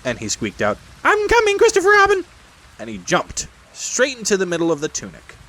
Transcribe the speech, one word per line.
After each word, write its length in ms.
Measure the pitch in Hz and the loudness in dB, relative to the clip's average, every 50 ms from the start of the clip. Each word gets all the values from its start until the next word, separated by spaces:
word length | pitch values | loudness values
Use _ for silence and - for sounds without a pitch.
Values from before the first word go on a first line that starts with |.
| _ | _
And 140 | 131 120 104 | -8 -8 -6
he 100 | 113 104 | -6 -8
squeaked 320 | - - 117 107 - - | -8 -6 -6 -8 -6 -2
out, 160 | 110 104 104 - - - - - - | -2 -2 -2 -4 -8 -20 -20 -4 0
I'm 240 | 285 403 427 415 | 0 0 2 2
coming, 300 | 403 440 466 453 403 403 | 2 2 2 2 2 2
Christopher 320 | 403 - 453 - 392 339 392 | 4 4 4 4 4 4 4
Robin! 340 | 415 415 392 403 403 381 - - - - - - _ _ _ - - _ | 6 6 6 4 2 0 -2 -8 -16 -20 -20 -20 _ _ _ -20 -20 _
And 100 | 214 233 | -14 -12
he 80 | 220 185 | -12 -12
jumped 480 | - - 170 170 - - - - - - - _ - _ - | -4 -2 -2 -2 -2 -4 -8 -10 -10 -10 -14 _ -20 _ -18
straight 440 | - - - - - - 294 262 | -14 -12 -8 -2 -2 -2 -2 -2
into 200 | 240 214 - 208 | -6 -4 -2 0
the 80 | 190 190 | 0 0
middle 260 | 175 175 165 170 165 | -2 -2 -2 0 0
of 80 | 160 143 | 0 -2
the 60 | 147 | -4
tunic. 480 | 156 - - - 98 80 - - - - - - | -8 -8 -8 -12 -12 -18 -18 -20 -20 -20 -20 -20